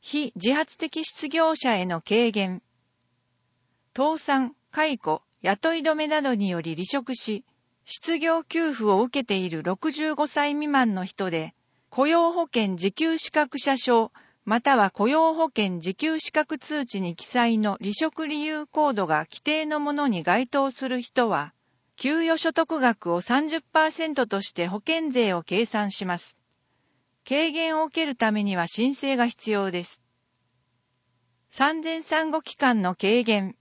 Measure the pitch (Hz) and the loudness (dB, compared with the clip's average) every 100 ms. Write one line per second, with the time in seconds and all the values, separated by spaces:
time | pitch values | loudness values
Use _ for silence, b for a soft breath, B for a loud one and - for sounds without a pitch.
0 | - 294 285 - 190 277 311 - 320 320 | -4 -4 -4 -2 0 2 0 -4 -6 -4
1 | 320 - 302 320 320 311 262 208 180 170 | -6 -6 -4 2 2 2 0 0 0 -4
2 | - 214 233 208 190 185 _ _ _ _ | 0 2 4 2 -4 -6 _ _ _ _
3 | _ _ _ _ _ _ _ _ _ - | _ _ _ _ _ _ _ _ _ 0
4 | 285 320 - 277 254 - _ - 311 262 | 0 0 0 0 0 -6 _ -2 0 0
5 | - 156 _ _ 277 302 320 330 311 302 | -2 -4 _ _ 0 0 0 0 0 0
6 | 302 302 277 233 202 175 165 156 185 277 | 0 0 2 0 0 -2 -4 -6 -2 -4
7 | 254 254 - 208 - _ _ _ - - | -4 -8 -4 -6 -8 _ _ _ -12 -8
8 | - 330 330 330 320 320 330 254 214 190 | -4 -2 2 0 0 -2 -2 0 2 4
9 | 240 285 247 190 185 160 165 190 320 285 | 2 -2 -2 -2 -2 -4 -4 -2 -4 -2
10 | 311 285 294 - 294 294 302 277 240 190 | -4 -2 -2 0 0 -2 0 2 2 0
11 | 185 - 190 165 160 _ _ _ _ - | -6 -4 -2 -2 -6 _ _ _ _ 0
12 | 277 339 339 349 330 240 208 180 185 - | 4 4 4 0 -2 0 0 0 -2 0
13 | 320 320 - 302 294 269 285 269 - 233 | 0 0 0 0 0 -2 0 0 4 2
14 | 220 b b b - 226 277 262 196 - | 2 b b b -2 0 4 4 4 2
15 | 208 302 320 320 320 - 202 175 165 190 | 2 4 2 2 -2 0 -2 -2 -6 -4
16 | 302 320 - 302 302 311 - 302 262 202 | -2 -2 -2 -2 -2 -6 -6 -6 -4 -4
17 | 180 165 - 247 233 226 214 196 196 208 | -4 -6 -2 2 4 4 0 -2 -4 -2
18 | 320 - 311 302 302 311 302 311 302 214 | -2 -2 -6 -4 -4 -4 -4 0 2 2
19 | 185 156 160 - - 311 311 302 294 294 | 2 0 0 -8 -2 -2 -2 -2 -2 0
20 | 285 185 160 196 254 285 269 254 262 247 | 0 0 2 2 2 0 -2 -2 -4 -4
21 | 233 - 233 160 147 _ _ _ _ - | -4 0 0 0 -4 _ _ _ _ -6
22 | 262 320 330 320 330 320 320 320 254 226 | -2 0 0 0 0 0 0 2 2 2
23 | 175 170 175 247 302 320 _ 320 311 311 | -2 -2 0 0 0 -6 _ 2 2 0
24 | 320 277 233 196 196 - 175 202 - 320 | -4 0 0 -2 -4 -4 -4 -4 -2 -2
25 | 320 254 220 180 165 185 233 214 208 - | 0 2 2 0 0 -2 0 0 -2 -4
26 | 185 175 - _ _ _ _ _ _ _ | -4 -6 -8 _ _ _ _ _ _ _
27 | _ _ - 277 320 302 330 311 311 - | _ _ -2 0 0 0 0 0 -2 -2
28 | 311 254 220 214 202 185 170 - 247 277 | -2 0 0 2 0 0 -2 0 0 0
29 | 277 262 233 - - 214 190 175 175 - | -2 0 0 -2 -2 0 0 -4 -8 -18
30 | _ _ _ _ _ _ _ _ _ _ | _ _ _ _ _ _ _ _ _ _
31 | _ _ _ _ _ - 277 320 320 330 | _ _ _ _ _ 0 0 0 -4 -6
32 | 311 311 320 311 - - 269 226 180 180 | -2 -2 0 -4 -6 0 2 2 0 0
33 | 196 233 233 208 190 - | 2 2 4 0 0 -8